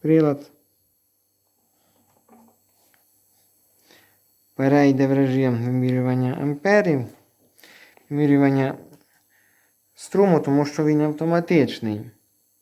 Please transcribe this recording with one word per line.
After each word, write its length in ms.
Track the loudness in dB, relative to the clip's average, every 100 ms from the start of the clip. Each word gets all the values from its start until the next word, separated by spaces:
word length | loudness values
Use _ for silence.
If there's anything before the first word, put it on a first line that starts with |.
Прилад 500 | 2 2 2 -2 -10 _ _ _ _ _ _ _ _ _ _ _ _ _ _ _ _ _ _ -20 _ _ _ _ _ _ _ _ _ _ _ _ _ _ _ _ _ _ _ _ _
перейде 540 | -2 2 4 4 2 2
в 60 |
режим 500 | 2 0 0 0 -2
вимірювання 680 | -2 -2 0 -2 -2 -2 -2
амперів, 720 | -4 -6 -4 0 0 2 -2 -4 -14 _ _ _ _ -20 -20 -20 _ _
вимірювання 680 | -2 2 4 2 2 -2 -6 -18 -20 _ _ _ _ _ _ _ _ _ _
струму, 440 | -6 0 2 2
тому 260 | 2 -2 -2
що 200 | -2 0
він 160 | 0
автоматичний. 1120 | -2 -4 -2 -2 2 2 2 -2 -8 -8 -12 _ _ _ _ _